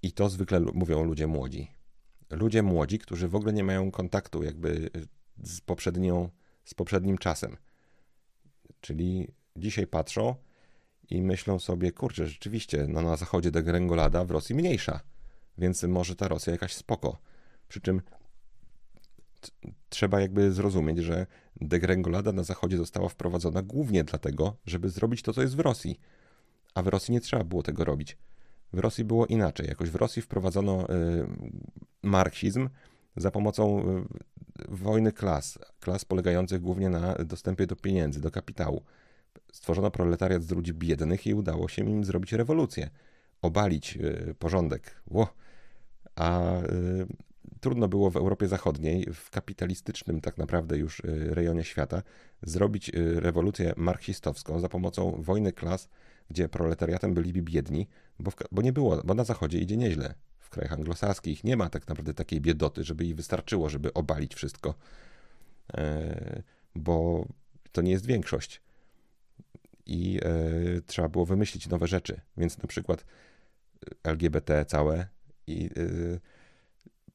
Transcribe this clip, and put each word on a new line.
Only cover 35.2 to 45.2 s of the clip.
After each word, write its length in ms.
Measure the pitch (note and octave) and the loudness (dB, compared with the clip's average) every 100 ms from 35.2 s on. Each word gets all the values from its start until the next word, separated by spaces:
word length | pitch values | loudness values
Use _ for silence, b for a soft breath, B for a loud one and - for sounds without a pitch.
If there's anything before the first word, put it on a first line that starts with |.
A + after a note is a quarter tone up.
| G2 D#2 - - - - | 0 0 -2 -12 -20 -10
Klas 240 | - F2+ | -2 -2
polegających 560 | - F#2 F2+ F2 F2+ F#2 | 0 2 4 2 2 0
głównie 300 | F2 F#2 F#2+ | 0 0 2
na 240 | F2 F2 | 2 0
dostępie 520 | - D#2+ E2+ - F#2 F2+ | -2 -4 -4 -4 0 0
do 100 | F2+ | 0
pieniędzy, 440 | G2 F#2+ D#2 D2 | 0 2 2 0
do 100 | D2+ | -4
kapitału. 520 | - - - D#2 C#2+ - b b b b - _ | -4 -8 -4 -2 -2 -6 b b b b -20 _
Stworzono 380 | - - F2 G2+ | -16 -2 2 2
proletariat 520 | - F2 E2+ F#2 F#2 | 2 2 4 4 2
z 80 | E2 | 2
ludzi 240 | F2 E2+ | -2 -2
biednych 520 | E2 E2+ D2 D#2 F#2 - | -2 0 2 2 0 2
i 80 | |
udało 340 | G#2 F#2 D#2+ F2+ | 0 0 -2 -2
się 160 | - | -2
im 200 | G#2 G#2+ | 0 0
zrobić 280 | G2+ F#2 F#2+ | 0 -2 0
rewolucję. 580 | A2 A#2 D#3+ D3+ - - b b b b b | 0 2 2 2 -2 -8 b b b b b
Obalić, 540 | F2 E2 G#2 D#2+ - - | 0 4 4 2 -2 -4
y, 380 | D2+ D2+ E2 D#2+ | -4 -2 -6 -4
porządek. 640 | E2+ F#2 E2 - - - - | 0 2 2 -2 -6 -18 -4
Ło. 240 | G2 | 0